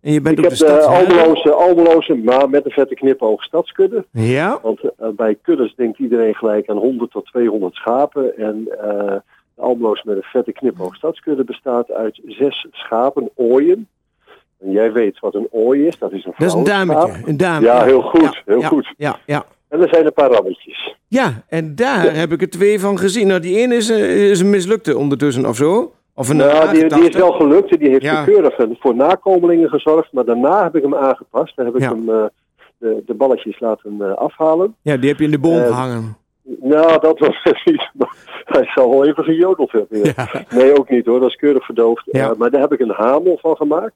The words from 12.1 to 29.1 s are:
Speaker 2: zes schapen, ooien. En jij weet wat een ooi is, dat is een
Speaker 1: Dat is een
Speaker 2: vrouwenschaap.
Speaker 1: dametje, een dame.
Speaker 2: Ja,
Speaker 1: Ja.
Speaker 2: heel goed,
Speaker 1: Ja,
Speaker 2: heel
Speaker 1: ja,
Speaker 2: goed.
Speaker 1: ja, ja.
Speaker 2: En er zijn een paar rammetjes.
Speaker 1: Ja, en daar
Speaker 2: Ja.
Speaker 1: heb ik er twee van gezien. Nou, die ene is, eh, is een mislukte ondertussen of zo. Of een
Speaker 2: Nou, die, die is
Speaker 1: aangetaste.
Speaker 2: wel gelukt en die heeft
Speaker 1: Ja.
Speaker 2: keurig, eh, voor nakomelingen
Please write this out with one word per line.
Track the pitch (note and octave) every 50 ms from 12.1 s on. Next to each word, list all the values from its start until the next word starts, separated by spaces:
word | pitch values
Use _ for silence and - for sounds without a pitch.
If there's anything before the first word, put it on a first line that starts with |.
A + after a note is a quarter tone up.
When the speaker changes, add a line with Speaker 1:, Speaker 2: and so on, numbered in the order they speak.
| - _ -
Speaker 2:
zes | - - - C3+ C#3+ - - - -
schapen, | _ - - - - - B2+ C#3 - D3 B2 A2+ _
ooien. | - B2 A#2 B2 C3+ D3 E3+ F#3 A3 A3 _ _ _ _ _ _ _ _ _ - _ _ _ _ _
En | F#2+ F#2+
jij | F#2+ G#2 A2 A2+
weet | G#2+ A#2+ A2+ G2+ - -
wat | - G2+ -
een | G2+ A2+ -
ooi | - A2+ A2 A#2+ C3+ C#3+ C#3+
is, | E3+ E3
dat | _ - F#2+
is | F#2 F#2+ -
een | F#2 E2+
Speaker 1:
Dat | - D3+
is | F#3 E3+
een | - -
Speaker 2:
vrouwenschaap. | - G3+ G3 F#3+ F3 D3+ D3+ E3+
Speaker 1:
dametje, | F#3 G3 - - -
een | D3+
dame. | C#3 F#3 F3+ E3 D3+ A2+
Speaker 2:
Ja, | A#2 A#2+
Speaker 1:
Ja. | B2 A2+
Speaker 2:
heel | A#2+ C3+ B2+
goed, | - - - E3
Speaker 1:
Ja, | D#3+ C#3+ - - -
Speaker 2:
heel | - G2+ B2
Speaker 1:
ja, | C#3+
Speaker 2:
goed. | D#3 - - - - -
Speaker 1:
ja, | _ D3 D3 - - _
ja. | - D3 D3 - _ _ _ _
Speaker 2:
En | _ D3 D#3+
er | F3+ -
zijn | - E3 D#3+
een | D3+ -
paar | - D3 C3
rammetjes. | B2 G#2+ F#2+ F#2+ F2+ _ - - - - - - - _ _
Speaker 1:
Ja, | _ G#3+ C4 C4 F#3 A#2+ A2 -
en | _ - E3 D#3+ D#3 D3
daar | C#3+ A#3+ C4+ C#4 G3+ E3+
Speaker 2:
Ja. | -
Speaker 1:
heb | D3+ D#3 E3+ D#3+
ik | E3 D3
er | F#3 -
twee | - E3+ G3 G3+ G#3 G3+
van | F#3 G3+ G3+ F3+
gezien. | F#3 G3 F#3 A#3+ G#3
Nou, | G3 F#3+ F3+
die | D#3+ F3 F3+
ene | G#3+ A#3+ B3+ A#3+
is, | A#3+ G#3+ A3+
eh, | A3+ G#3+ G#3 F3+ F3+ G3+ G3+ G3+
is | G3+ E3+
een | F#3 G3+
mislukte | G3+ G3 F3 F#3 A3 - - D#3+ C#3
ondertussen | A2+ C#3+ C#3+ C#3+ C#3 C#3+ D3 A#2+ B2 C3
of | G#2+ A#2
zo. | A2 C#3+ D#3 F#3 A3+ F4 E4 _ _ _ _ _
Of | - C3+ A#2
een | D3
Speaker 2:
Nou, | D3+ C#3 - D3 D#3 D#3+
die, | D#3
die | - D#3+ D#3+
is | D#3+ D3
Speaker 1:
aangetaste. | D3+ E3+ E3+ -
Speaker 2:
wel | F#3 F#3 F3
gelukt | - - D#3+ C#3+ D3 F#3+ G3 -
en | F#3 D#3+
die | D3 C#3
heeft | C3 C3+ C3
Speaker 1:
Ja. | D3 D#3 D#3 D3
Speaker 2:
keurig, | F#3 G#3 G3+ E3 C#3 -
eh, | - B2 A2 A#2 -
voor | - C3+ A2+
nakomelingen | A#2+ C#3 D#3+